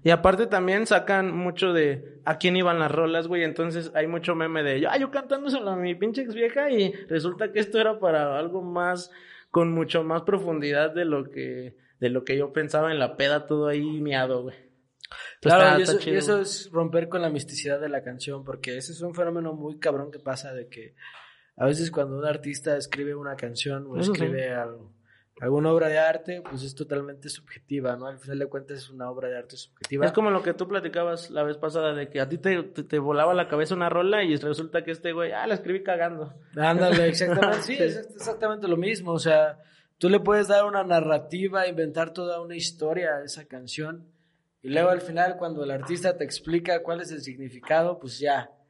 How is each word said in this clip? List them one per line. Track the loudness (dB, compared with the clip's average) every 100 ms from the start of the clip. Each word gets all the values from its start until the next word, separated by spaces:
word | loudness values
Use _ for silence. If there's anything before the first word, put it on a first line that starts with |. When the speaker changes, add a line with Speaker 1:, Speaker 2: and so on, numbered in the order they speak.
Speaker 1:
Y | 4
aparte | 6 6 4 2
también | 2 2 2 4
sacan | 4 4 2 2 0
mucho | -2 0 2
de | 4 2 0 -6 -6 -2
a | 0
quién | 2 4
iban | 4 4
las | 2
rolas, | 2 2 2 0
güey, | 0
entonces | 0 0 -2 -4 -2 -2
hay | 0
mucho | -2 -2 -2
meme | 0 0
de, | 0 2 2
"Ah, | 0
yo | 0
cantándoselo | -2 -2 -2 -2 -2 -2
a | -2
mi | -2 -2
pinche | -2 -2
ex | -6 -2
vieja", | 0 0 0
y | 2 0 -2 -4
resulta | -2 -2 -2 -2
que | -2
esto | 0 2
era | 2 2
para | 2 2 2 -2
algo | -4 -6
más, | -6 -2 -2 -2 -8 -18 -20 -20 -2
con | 2 2
mucho | 2 0 0
más | 0 0
profundidad | 2 0 0 -2 0 2 2
de | 0 0
lo | 0 -2
que, | -8 -8 -8 -12 -16 _ _
de | 0
lo | 0
que | 0 0
yo | 0
pensaba | -2 0 2 2
en | 2
la | 0 2
peda, | 2 2 2
todo | 0 2
ahí | 0 -2 -2
miado, | -2 0 0 -2
güey. | -4 -12
Entonces, | _ _ _ _ -18 -16 -16 -2
Speaker 2:
Claro, | 6 8 10
Speaker 1:
está, | 8
Speaker 2:
y |
Speaker 1:
está | 6
Speaker 2:
eso, | 2
y | 2
Speaker 1:
chido, | 2
Speaker 2:
eso | 2
Speaker 1:
güey. | 2
Speaker 2:
es | 0 -6 -4
romper | -2 0 0 0
con | 0
la | 0
misticidad | -2 -6 -8 -4 -2
de | -2
la | -6
canción, | -6 -10 -10 -8
porque | -10 -10 -8 -8
ese | -10
es | -10
un | -8 -2
fenómeno | -2 -2 -4
muy | -6 -8 -4
cabrón | -2 0 -4
que | -10
pasa | -8 -8 -8
de | -12 -14
que | -16 -20 _ -20 -20 -20 _ _ -2
a | 0
veces | 2 -2
cuando | -2 -4 -2
un | -4
artista | -4 -6 -6 -2 -2
escribe | -2 -6 -6 -6
una | -8 -8
canción | -8 -6 -6 -6 -6
o | -2
Speaker 1:
Eso | 0 0
sí. |
Speaker 2:
escribe | 0 -2 -4
algo, | -4 -6 -10 -20 _ _ _ _ -8
alguna | -2 2 4
obra | 4 4
de | 4
arte, | 2 2 -4 -10 -10
pues | -10
es | -10
totalmente | -10 -6 -6 -6 -12 -14
subjetiva, | -16 -16 -20 -8 -4 -4 -4
¿no? | -8
Al | -12
final | -10 -6
de | -6
cuentas | -6 -10 -14
es | -14
una | -12 -10
obra | -6 -6
de | -6
arte | -10 -16
subjetiva. | -20 _ -8 0 2
Speaker 1:
Es |
como | 4 2
lo | 2
que | 0
tú | -2 -4
platicabas | -4 -4 -2 -2 -4 -6
la | -2
vez | -2 -2
pasada, | -4 -2 -2
de | -2 -4
que | -4
a | -4
ti | -2
te, | 0 0
te, | -2 -8
te | -2 0
volaba | 2 4 4 4
la | 2
cabeza | 0 0 0
una | 2
rola | 2 4 4
y | 2 2
resulta | 0 -4 -2 -4
que | -4
este | -6 -6
güey, | -2 -2
"Ah, | -2 -2
la | -2
escribí | -2 -4
cagando". | 0 0 0 -4 -10 -14 -12 0
Speaker 2:
Ándale, | 2 4 6 6 4
Speaker 1:
<laughs> |
Speaker 2:
exactamente, | 2 2 4 4 2
sí, | -2 0
Speaker 1:
Sí. |
Speaker 2:
es, | 0 0
es | -10 -10
exactamente | -8 -4 -2 -2 0
lo | 0
mismo, | 0 -2 -2
o | -2
sea, | 4 6 4 0 -14 _ _ _
tú | 4
le | 4
puedes | 6 4 6
dar | 4 4
una | 2
narrativa, | 2 4 4 2 0 -4 -2 0 0
inventar | 0 -2 -2 -4
toda | -4 -6 -6
una | -8 -8
historia | -8 -4 -2 0 -2 -2
a |
esa | -6 -14 -16
canción, | -16 -12 -8 -8 -10 -16 _ _ _ _ _
y | -2
luego | 2 4
al | 2
final | 0 0 0 0
cuando | -6 -4 -4
el |
artista | -4 -4 -2 -2 -2
te |
explica | -4 -6 -2 0 2 0
cuál | 0 -6
es | -8
el | -12
significado, | -12 -12 -14 -12 2 4 4 0
pues | -8 -4
ya | 0 0 -2 -14 _